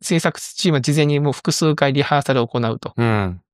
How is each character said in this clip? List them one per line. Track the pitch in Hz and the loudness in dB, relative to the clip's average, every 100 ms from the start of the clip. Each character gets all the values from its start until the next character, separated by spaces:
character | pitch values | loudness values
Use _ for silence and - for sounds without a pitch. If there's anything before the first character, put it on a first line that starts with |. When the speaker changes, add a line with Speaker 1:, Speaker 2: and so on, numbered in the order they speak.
Speaker 1:
制 | - 165 | -2 0
作 | 170 - | 0 -4
チ | - - 185 | -10 -2 0
ー | |
ム | 147 | 2
は | |
事 | 123 | 2
前 | 147 147 | 2 2
に | 147 | 2
も | 147 | 0
う | |
複 | 131 - | -2 -4
数 | - 160 151 | 0 0 2
回 | 139 | 2
リ | 135 | 2
ハ | 135 147 | 2 0
ー | 139 | 2
サ | |
ル | 135 | 0
を | 120 | 0
行 | 123 | -2
う | 117 113 | -2 -4
と。 | - - | -6 -2
Speaker 2:
う | |
ん。 | 117 110 95 90 - | 0 2 0 -6 -14